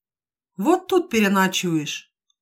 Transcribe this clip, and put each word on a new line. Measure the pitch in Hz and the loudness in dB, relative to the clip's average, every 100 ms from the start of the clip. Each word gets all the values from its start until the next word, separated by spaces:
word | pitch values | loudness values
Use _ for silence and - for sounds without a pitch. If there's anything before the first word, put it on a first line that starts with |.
| _ _ _ _ _ - | _ _ _ _ _ -4
«Вот | 233 359 - | 0 0 0
тут | 370 349 | -2 0
переночуешь». | 226 202 196 185 185 180 160 147 - - _ _ _ | 0 2 2 0 -2 -2 -2 -4 -10 -16 _ _ _